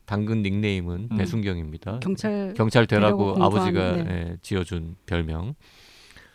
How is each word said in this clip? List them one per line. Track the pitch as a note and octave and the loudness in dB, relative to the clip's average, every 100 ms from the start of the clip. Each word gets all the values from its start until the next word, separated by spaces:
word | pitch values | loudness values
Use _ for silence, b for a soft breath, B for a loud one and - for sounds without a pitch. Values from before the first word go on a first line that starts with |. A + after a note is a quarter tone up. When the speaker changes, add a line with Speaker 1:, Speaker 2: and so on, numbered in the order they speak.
| - | -4
Speaker 1:
당근 | G#2 G#2+ A2+ | -2 0 0
닉네임은 | G2 G2 G#2+ F#2+ F2 F2 A#2 | 0 0 0 0 -2 -6 -4
Speaker 2:
음. | G#3+ | -2
Speaker 1:
배순경입니다. | F#3+ A2+ G2+ F2 D#2 D#2+ F#2 A2+ | 0 -2 -2 -4 -6 -8 -8 -6
Speaker 3:
경찰 | F#3 F#3+ G#3+ G3+ G3 G#3 | -4 -2 -2 -4 -4 0
Speaker 1:
경찰 | A2 B2 A2+ | 4 4 6
되라고 | G#2 G#2 G2+ G2+ | 6 4 4 2
Speaker 3:
되려고 | F#2 | 4
Speaker 1:
아버지가, | G2 G2+ F#2 F#2 F#2 | 4 4 2 2 0
Speaker 3:
공부하는, | F2+ E2 | 0 -2
네. | F2+ E2+ | -4 -4
Speaker 1:
예, | F2 | -8
지어준 | - G2 F2 F2 E2 F2 - | -4 -2 -2 -4 -6 -12 -4
별명. | E2+ D#2+ D#2+ G2+ D3+ b b b b b b b | -2 -2 -4 -6 -10 b b b b b b b